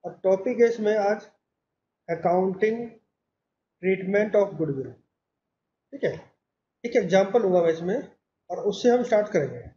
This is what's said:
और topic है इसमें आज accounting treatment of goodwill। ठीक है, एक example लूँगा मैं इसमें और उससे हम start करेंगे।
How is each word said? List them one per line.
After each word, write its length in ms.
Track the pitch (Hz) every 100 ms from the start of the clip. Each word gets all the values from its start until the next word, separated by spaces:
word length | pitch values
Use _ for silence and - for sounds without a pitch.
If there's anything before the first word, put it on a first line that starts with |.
और 160 | 175 -
topic 360 | 190 196 254 226
है 60 | 233
इसमें 260 | 233 208 214
आज 300 | 202 214 - _ _ _ _ _ _ _ -
accounting 680 | 165 175 180 190 185 214 233 233 - _ _ _ _ _ _ _ _
treatment 520 | 185 190 185 202 214 208
of 140 | 202 151
goodwill। 320 | 151 135 123 - _ _ _ _ _ _ _ _ _
ठीक 100 | 277
है, 100 | 180 156 - _ _ _ _ _
एक 120 | 233 247
example 460 | 185 190 196 240
लूँगा 200 | 196 180
मैं 100 | 170
इसमें 240 | 165 175 240 - _ _ _ _
और 100 | 180 202
उससे 200 | 202 240
हम 140 | 247
start 280 | 240 214 208
करेंगे। 300 | 180 135 123 -